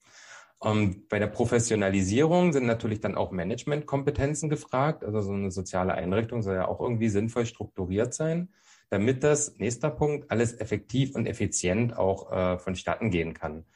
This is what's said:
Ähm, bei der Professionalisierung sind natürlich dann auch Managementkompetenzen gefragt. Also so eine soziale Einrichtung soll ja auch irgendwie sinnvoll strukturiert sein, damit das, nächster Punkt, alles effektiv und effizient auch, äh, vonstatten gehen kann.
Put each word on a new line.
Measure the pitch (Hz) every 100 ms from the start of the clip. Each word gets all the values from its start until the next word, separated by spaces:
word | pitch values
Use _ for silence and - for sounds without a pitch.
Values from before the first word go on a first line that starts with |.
| _ - - - - _
Ähm, | 110 107 104 92 -
bei | 104
der | 101
Professionalisierung | - 123 120 113 107 98 98 92 110 156 175 180
sind | 139 120
natürlich | 113 113 107
dann | 107
auch | - 98
Managementkompetenzen | 92 87 123 - 147 147 139 139 - 139 151 156
gefragt. | 147 - 127 143 156
Also | - 107
so | 98
eine | 101 98
soziale | 92 90 92 92
Einrichtung | - 87 98 117 120
soll | 98 92
ja | -
auch | -
irgendwie | 127 113 113
sinnvoll | 101 113 120 113
strukturiert | - 107 - 90 95 127
sein, | - 160 165 175 _ _ - _
damit | 101 110 131
das, | 147 147 - -
nächster | 104 117 156
Punkt, | - 151 147 -
alles | 107 117 -
effektiv | 107 104 - 131 131
und | 113 -
effizient | 98 98 - 90 95 120 -
auch, | 95 95 -
äh, | 92 90 90
vonstatten | - 90 - 85 113
gehen | 90 82
kann. | 80 78 78 -